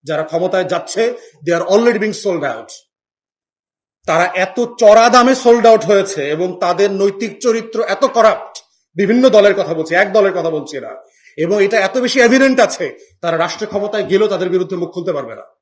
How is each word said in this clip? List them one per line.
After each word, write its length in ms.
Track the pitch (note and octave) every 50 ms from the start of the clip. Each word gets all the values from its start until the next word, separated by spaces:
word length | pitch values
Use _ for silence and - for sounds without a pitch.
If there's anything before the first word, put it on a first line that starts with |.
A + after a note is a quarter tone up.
| _
যারা 200 | C#3 D#3 D3+ D#3
ক্ষমতায় 400 | D#3 E3 E3 F3+ F3+ F#3+ F#3 F3+
যাচ্ছে, 380 | F3+ F3+ E3 - - - F#3+ A3+ A#3+ A#3+ - - - _ _ D3
they 120 | E3 E3+
are 100 | E3+ F3 F3
already 280 | G3 G#3+ A#3 A#3+ A3 F#3 G#3
being 140 | G#3+ G3 - -
sold 180 | G3+ F3 D#3+ C#3+ C3+ A2+
out। 180 | A2 - - - - _ _ _ _ _ _ _ _ _ _ _ _ _ _ _ _ _ _ _ _ _ _ _ _ _
তারা 180 | - D#3+ E3 F3+ F3+ - F#3 F#3
এত 120 | F#3 - B3 A#3+ A#3+ - -
চড়া 260 | A#3 G#3 G#3+ A3+ A3+ A#3
দামে 260 | G#3+ B3+ A#3+ C4 C4
সোল্ড 300 | C4 - B3 A#3 A#3+ G#3+
আউট 180 | A#3 A3+ G3+ D3+
হয়েছে 360 | E3+ G#3 G3 F#3+ G3 - D#3 C#3 C#3+ D3+
এবং 120 | D#3+ F3+ F3+ F3 F3+
তাদের 320 | F#3+ F3 F3 F3 G3+ G3+
নৈতিক 400 | G3 F#3+ G3 G3+ G3 G3 A3+ G#3 - -
চরিত্র 380 | - A#3+ A3 A3+ A3+ - - A3 A3+
এত 200 | - G3 - -
করাপ্ট, 480 | - - A#3 A3 A3 F3+ - - - - - _ _ _ _ _ _ _
বিভিন্ন 280 | E3 G3+ G3 A3+ B3 C4 C4
দলের 240 | A3+ G#3 G3+ G#3 F#3+
কথা 200 | - F3 D3 E3
বলছি, 220 | D#3+ D#3 D#3+ E3
এক 140 | F3+ G#3 G3
দলের 220 | F#3+ A3 G3 G3 F3+
কথা 120 | F3+ D#3+ E3
বলছি 300 | D#3 D3+ C#3+ - D3 C3+
না, 120 | A#2 A2 A2 - _ _ _ _ _ _ _
এবং 260 | - D#3 E3 G3+ G#3 G3
এটা 120 | G3 A3 A3
এত 160 | F#3+ G3 -
বেশি 220 | C4 B3 B3 - C4+
এভিডেন্ট 380 | A#3+ A#3 B3+ C4 C4+ C4+ B3+ B3+
আছে, 260 | A3 - - - F3 C3+ - - _ _ _ _
তারা 160 | - E3+ E3
রাষ্ট্র 280 | D#3 E3+ E3 - - G#3+
ক্ষমতায় 400 | G3+ - G3+ G3+ G3+ G#3+ G#3 F3+ C#3+
গেলেও 160 | F#3 G3 G#3+
তাদের 220 | G3+ G3+ E3+ F#3 F3+
বিরুদ্ধে 260 | F3+ F#3 F3+ - F#3+
মুখ 140 | F3 F3 E3
খুলতে 240 | - F3+ E3+ F#3 D#3+
পারবে 220 | C#3+ C3 A#2 A2
না 100 | G#2+ - _ _ _